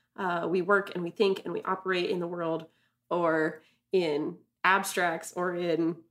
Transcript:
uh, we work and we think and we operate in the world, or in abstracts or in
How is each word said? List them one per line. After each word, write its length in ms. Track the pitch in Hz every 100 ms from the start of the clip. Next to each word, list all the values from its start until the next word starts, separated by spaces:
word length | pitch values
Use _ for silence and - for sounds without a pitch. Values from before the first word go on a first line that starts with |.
| _ -
uh, 300 | 190 175 165
we 140 | 185
work 320 | 175 202 196
and 80 | 185
we 80 | 170
think 320 | - 196 190
and 80 | -
we 100 | 170
operate 480 | - 185 185 180 175
in 100 | 180
the 60 | 170
world, 400 | 175 165 160 160 _ _ _ -
or 520 | 175 170 160 160 - - _ _
in 440 | 190 165 147 165 175 _ _
abstracts 680 | 175 196 196 - 175 165 -
or 200 | 185 180
in 420 | 175 175 160 165 170 -